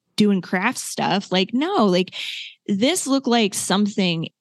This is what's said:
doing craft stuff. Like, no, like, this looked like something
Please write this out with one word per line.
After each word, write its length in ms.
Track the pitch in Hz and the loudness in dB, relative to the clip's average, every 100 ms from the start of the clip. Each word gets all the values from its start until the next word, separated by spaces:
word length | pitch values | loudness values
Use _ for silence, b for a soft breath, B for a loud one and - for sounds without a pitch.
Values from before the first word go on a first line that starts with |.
| _ - | _ 2
doing 260 | 208 196 | 2 2
craft 380 | 175 185 208 254 | 0 0 0 -2
stuff. 520 | - - 143 180 - | -8 -4 0 0 0
Like, 220 | 185 190 | 0 0
no, 320 | 247 311 403 208 | 0 0 2 4
like, 300 | 175 185 B B B B B - | 2 0 B B B B B -4
this 400 | 202 247 359 277 | 0 0 0 0
looked 200 | 269 262 | 0 2
like 260 | 233 208 | 2 2
something 760 | - - 196 208 208 180 165 160 - | -2 -2 0 0 0 0 0 -4 -4